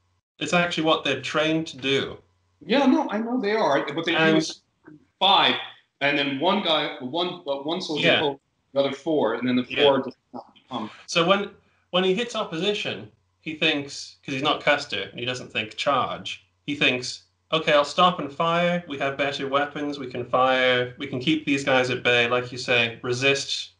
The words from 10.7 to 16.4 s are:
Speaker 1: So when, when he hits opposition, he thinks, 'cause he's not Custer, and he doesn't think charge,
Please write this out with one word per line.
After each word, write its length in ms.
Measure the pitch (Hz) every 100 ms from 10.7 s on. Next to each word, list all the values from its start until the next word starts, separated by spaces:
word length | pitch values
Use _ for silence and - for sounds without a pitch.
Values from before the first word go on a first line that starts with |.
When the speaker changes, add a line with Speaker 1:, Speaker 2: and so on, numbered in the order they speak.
| 120 110 - -
Speaker 1:
So 180 | 170 175
when, 240 | 196 202 - _ _ _
when 120 | 180
he 100 | 185
hits 220 | 190 233 220
opposition, 760 | 202 165 202 208 131 98 107 _ _ _
he 140 | 160 156
thinks, 640 | 160 147 139 - - - -
'cause 80 |
he's 80 | 135
not 180 | 147 139
Custer, 420 | 151 139 - 101
and 160 | 95 -
he 60 | 123
doesn't 260 | 127 -
think 240 | 113 107 -
charge, 680 | 147 131 90 90 - -